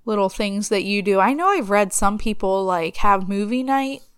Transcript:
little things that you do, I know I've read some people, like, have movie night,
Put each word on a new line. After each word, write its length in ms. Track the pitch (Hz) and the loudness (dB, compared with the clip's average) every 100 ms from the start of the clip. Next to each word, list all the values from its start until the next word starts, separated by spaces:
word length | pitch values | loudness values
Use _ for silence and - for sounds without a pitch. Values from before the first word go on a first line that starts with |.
| - | -4
little 240 | 214 190 | 0 0
things 400 | - 208 202 208 | -2 -4 -4 -2
that 140 | 202 | -2
you 180 | 190 202 | 0 -2
do, 180 | 196 190 | 2 2
I 140 | 196 | 2
know 140 | 285 370 | 2 0
I've 220 | 392 202 | 0 2
read 240 | 202 196 | 0 2
some 240 | - 202 208 | 0 0 0
people, 460 | 220 208 190 190 | -4 -2 0 0
like, 340 | 190 180 160 - | 0 -2 -2 2
have 300 | 202 196 185 | 4 4 0
movie 360 | 196 208 254 | -4 -2 -4
night, 380 | 262 269 269 277 - | 0 -2 -2 -8 -16